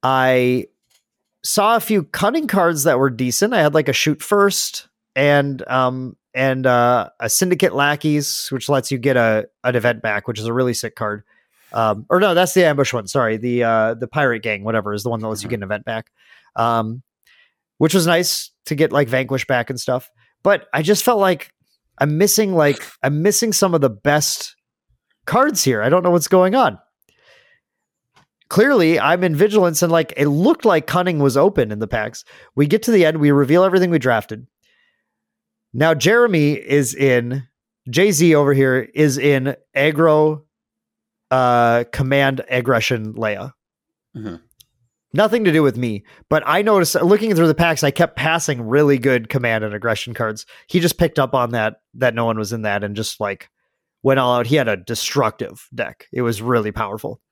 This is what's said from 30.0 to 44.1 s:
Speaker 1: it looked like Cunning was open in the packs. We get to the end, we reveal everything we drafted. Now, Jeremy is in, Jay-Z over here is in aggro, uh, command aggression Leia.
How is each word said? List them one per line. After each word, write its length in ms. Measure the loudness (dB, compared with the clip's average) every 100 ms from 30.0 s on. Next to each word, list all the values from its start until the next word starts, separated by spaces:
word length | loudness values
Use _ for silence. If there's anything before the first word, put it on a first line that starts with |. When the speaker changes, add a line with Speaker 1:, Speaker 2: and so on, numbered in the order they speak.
| 0 -2
Speaker 1:
it 100 | 0
looked 360 | 2 2 2 2
like 220 | 2 0
Cunning 320 | -2 -2 2
was 160 | 2 4
open 340 | 2 2 -2
in 80 | -4
the 80 | -4
packs. 360 | -4 -6 -10 -20 -20 -12 -2
We 120 | 0
get 140 | 0
to 80 | 2
the 140 | 4 4
end, 120 | 4
we 120 | 2
reveal 320 | 4 4 4 4
everything 240 | 2 2
we 80 | 2
drafted. 480 | 2 0 -2 -16 -16 _ _ _ _ _ _ _ _ _ _ _ _
Now, 200 | -2 0
Jeremy 600 | 2 2 2 2 2 2
is 420 | 0 0 0 0 0
in, 520 | 2 2 0 -8 -10 _ _ _ -4
Jay-Z 440 | 2 2 4 4
over 200 | 4 4
here 360 | 4 2 0 -2 0
is 220 | 0 2
in 380 | 0 0 -2 -8 _ 0
aggro, 680 | 0 2 2 4 2 -2 _ _ _ _ _ _ _ _ _
uh, 520 | 0 2 2 2 2 -2
command 520 | -6 -2 0 0 -2 -4
aggression 640 | -4 0 0 0 -4 -6
Leia. 400 | -6 -6 -6 -10 _ _ _ _ _ _